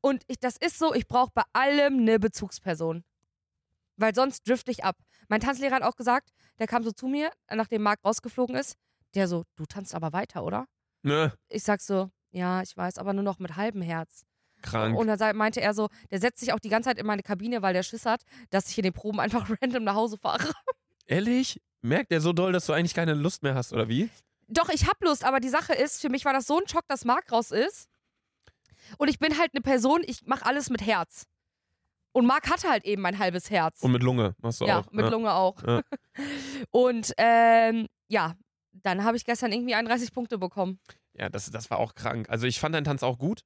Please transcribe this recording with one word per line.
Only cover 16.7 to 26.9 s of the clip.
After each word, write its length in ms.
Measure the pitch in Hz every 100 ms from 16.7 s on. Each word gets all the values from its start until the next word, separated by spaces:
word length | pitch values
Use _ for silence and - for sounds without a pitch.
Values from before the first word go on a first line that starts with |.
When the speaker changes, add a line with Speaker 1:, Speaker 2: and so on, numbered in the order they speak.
| 220 247
Speaker 1:
Zeit 100 | 240
in 60 | 214
meine 180 | 202
Kabine, 380 | - 190 220 240
weil 120 | 190
der 100 | 180
Schiss 220 | 190 226 233
hat, 180 | 233 _ 262 233
dass 200 | 196 -
ich 80 | -
in 60 |
den 100 | 190
Proben 280 | - 214 208
einfach 280 | 214 226 202
<laughs> 120 | 220
random 240 | 254 240 214
nach 100 | 202
Hause 220 | 226 214
fahre. 340 | - 156 294 - - - _ _ -
Speaker 2:
Ehrlich? 560 | 156 214 247 262 - _ _
Merkt 300 | 113 165 262
er 80 | 165
so 140 | 160
doll, 180 | 175 185
dass 140 | 180 -
du 80 |
eigentlich 200 | 156 170
keine 200 | - 165
Lust 300 | 151 156 -
mehr 120 | 139 131
hast, 160 | 120
oder 160 | 117 113
wie? 220 | 120 226 - _ _ _
Speaker 1:
Doch, 200 | 220 339
ich 180 | 320 -
hab 140 | 403
Lust, 220 | 349 294
aber 160 | 254 269
die 100 | 254
Sache 240 | 294 330
ist, 280 | 320 294 -
für 80 | 294
mich 160 | 254 285
war 80 |
das 140 | 269 -
so 120 | 311
ein 80 | 403
Schock, 180 | 339
dass 180 | -